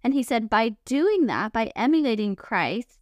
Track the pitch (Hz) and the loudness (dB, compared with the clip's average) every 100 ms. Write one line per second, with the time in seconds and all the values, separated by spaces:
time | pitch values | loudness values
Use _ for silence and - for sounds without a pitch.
0 | 240 277 247 240 220 214 226 214 - 269 | -2 0 0 -2 0 0 0 -2 -4 0
1 | 359 415 262 127 214 226 226 - 240 320 | 2 2 2 0 -2 -2 -4 -2 2 2
2 | 294 214 208 190 - 202 147 190 247 _ | 2 0 -2 -6 -4 -2 0 -2 -8 _